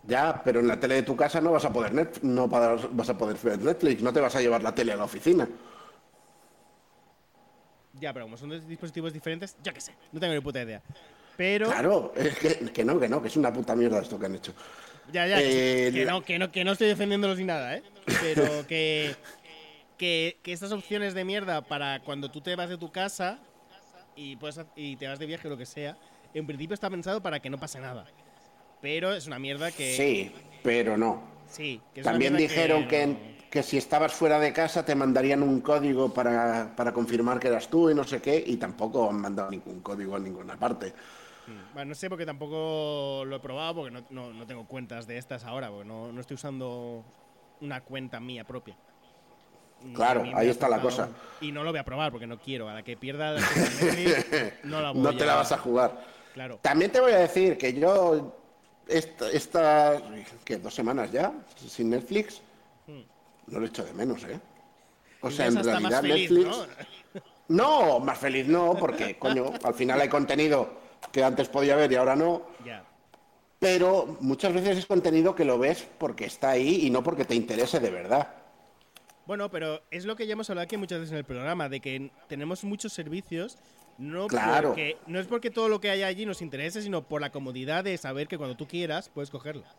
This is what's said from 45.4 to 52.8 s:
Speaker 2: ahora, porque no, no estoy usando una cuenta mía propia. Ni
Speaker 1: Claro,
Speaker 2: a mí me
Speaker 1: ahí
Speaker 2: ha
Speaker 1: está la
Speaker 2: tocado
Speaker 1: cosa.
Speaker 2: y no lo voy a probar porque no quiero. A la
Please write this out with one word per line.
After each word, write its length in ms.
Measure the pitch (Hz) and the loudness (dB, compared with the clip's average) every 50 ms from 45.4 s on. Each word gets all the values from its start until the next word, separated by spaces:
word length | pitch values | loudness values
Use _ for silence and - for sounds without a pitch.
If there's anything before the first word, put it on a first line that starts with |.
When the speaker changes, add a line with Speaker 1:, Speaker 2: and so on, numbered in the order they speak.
| 113 | -12
Speaker 2:
ahora, 240 | 120 120 135 135 110 | -10 -10 -10 -10 -10
porque 160 | 101 101 101 | -12 -14 -14
no, 240 | 107 113 110 113 120 | -14 -14 -14 -12 -12
no 80 | 117 123 | -12 -14
estoy 160 | 123 - 143 | -12 -12 -14
usando 720 | 127 - 147 135 131 131 123 120 123 120 120 120 113 113 120 _ _ _ _ _ _ _ _ _ _ | -12 -10 -10 -10 -8 -8 -8 -8 -10 -10 -12 -12 -14 -16 -18 _ _ _ _ _ _ _ _ _ _
una 180 | 147 143 135 127 | -12 -10 -10 -12
cuenta 400 | 127 - 131 135 131 123 120 117 | -12 -10 -10 -10 -10 -10 -12 -14
mía 240 | 117 127 127 117 107 | -12 -12 -14 -14 -14
propia. 320 | - 123 127 - 110 92 _ _ _ _ _ _ _ _ _ _ _ - _ _ _ _ - _ _ _ _ 123 | -12 -14 -14 -14 -16 -20 _ _ _ _ _ _ _ _ _ _ _ -20 _ _ _ _ -20 _ _ _ _ -20
Ni 100 | 131 120 | -14 -2
Speaker 1:
Claro, 260 | - 113 123 127 120 | 2 2 4 4 2
Speaker 2:
a 40 | 101 | 0
mí 100 | - - | 0 0
me 60 | - | 2
Speaker 1:
ahí 60 | 113 123 | 2 2
Speaker 2:
ha 20 | |
Speaker 1:
está 160 | 123 - 143 | 2 2 2
la 140 | 131 113 107 | 2 2 2
Speaker 2:
tocado 80 | - 127 117 - 98 | 2 0 0 0 -4
Speaker 1:
cosa. 20 | 71 - - - - - - | -6 -6 -16 -20 -20 -14 -10
Speaker 2:
y 140 | 156 147 143 | -10 -8 -6
no 100 | 147 151 | -6 -6
lo 80 | 165 | -4
voy 80 | 165 151 | -4 -6
a 60 | 131 | -6
probar 260 | - 127 139 156 151 | -6 -4 -4 -4 -4
porque 160 | 120 117 113 | -4 -6 -10
no 100 | 117 117 | -12 -12
quiero. 300 | 107 - 135 135 123 110 | -12 -10 -8 -8 -8 -8
A 60 | 107 107 | -8 -10
la 100 | 110 | -12